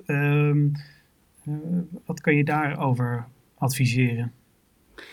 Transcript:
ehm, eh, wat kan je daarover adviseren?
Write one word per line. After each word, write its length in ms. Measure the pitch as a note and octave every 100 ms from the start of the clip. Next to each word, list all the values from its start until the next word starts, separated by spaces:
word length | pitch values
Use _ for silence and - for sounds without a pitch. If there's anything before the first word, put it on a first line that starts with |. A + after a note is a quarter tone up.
| -
ehm, 600 | C#3+ C#3+ D3 D3 D3 D3 D3 - - _ _ _ _
eh, 80 | D3+ D3+ D#3+ F3 F3 -
wat 160 | - D#3
kan 140 | - D3
je 80 |
daarover 840 | D3 D3+ D3 D3+ C#3 B2 A#2+ A#2+ A#2 _ _ -
adviseren? 760 | C3 - B2 A#2+ B2+ A#2 A#2+ - _ _ _ _ _ - -